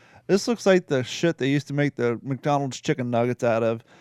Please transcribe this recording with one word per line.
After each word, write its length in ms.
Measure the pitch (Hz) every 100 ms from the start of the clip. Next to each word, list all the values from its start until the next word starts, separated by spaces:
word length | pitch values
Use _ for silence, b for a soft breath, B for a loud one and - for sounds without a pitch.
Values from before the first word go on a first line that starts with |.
| b b -
"This 180 | 190 -
looks 180 | 233
like 220 | - 185 180
the 160 | 135
shit 360 | 123 - 170 -
they 100 | 131
used 180 | 143 -
to 60 |
make 220 | 143 143 -
the 240 | 120 113
McDonald's 580 | 127 127 151 143 139 -
chicken 300 | - 147 123
nuggets 320 | 117 120 123
out 220 | 120 113
of." 180 | 113 113 - b